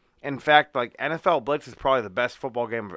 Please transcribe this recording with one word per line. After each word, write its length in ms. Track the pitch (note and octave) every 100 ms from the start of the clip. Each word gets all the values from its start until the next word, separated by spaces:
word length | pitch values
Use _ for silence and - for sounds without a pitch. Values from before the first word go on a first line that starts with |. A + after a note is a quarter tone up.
| _ _
In 160 | C#3 C3+
fact, 360 | - D3+ D3
like, 220 | C3+ A#2+ -
N 140 | C#3
F 140 | D#3+ F#3+
L 140 | D#3
Blitz 280 | A2+ D3 B2
is 60 | -
probably 260 | C#3 C3
the 80 | G#2
best 260 | F#2 B2 -
football 300 | C3+ A#2 A#2
game 240 | A#2
I've 60 | G#2